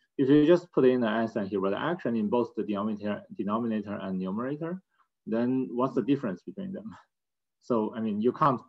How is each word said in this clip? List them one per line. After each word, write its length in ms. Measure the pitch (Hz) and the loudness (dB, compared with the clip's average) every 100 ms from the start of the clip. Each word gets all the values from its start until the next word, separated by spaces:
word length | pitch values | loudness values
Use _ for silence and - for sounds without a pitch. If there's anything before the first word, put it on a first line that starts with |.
| _ - | _ 0
if 120 | 131 | 6
you 160 | 151 147 | 6 8
just 260 | 175 - | 6 4
put 140 | - 127 | 4 4
in 160 | 127 | 4
the 60 | 113 | 2
Einstein 400 | 113 113 113 95 | 0 0 -2 -2
Hilbert 260 | 101 95 101 | -2 0 -2
action 400 | 143 180 127 117 | -2 -4 -2 -2
in 140 | 104 | 0
both 200 | 120 113 - | 0 0 -4
the 80 | |
denominator, 600 | 98 101 110 104 104 101 - 107 | -4 -2 -2 -4 -4 -6 -8 -8
denominator 600 | 101 110 117 107 101 101 | -4 -2 -2 -4 -4 -8
and 180 | 95 92 | -6 -4
numerator, 640 | 92 104 127 147 165 185 _ _ _ _ - | -4 -4 -6 -6 -6 -8 _ _ _ _ -6
then 420 | 113 123 131 127 | -2 0 -2 -2
what's 240 | 120 131 131 | -2 -2 0
the 80 | |
difference 400 | 107 139 120 90 | 0 0 -2 -8
between 280 | - - 95 | -10 -12 -10
them? 220 | 101 107 92 _ _ _ _ _ _ | -10 -12 -18 _ _ _ _ _ _
So, 280 | - 117 107 113 | -2 0 0 -2
I 40 | |
mean, 220 | 110 104 | -4 0
you 100 | 120 | 0
can't 300 | - 151 120 | 2 0 0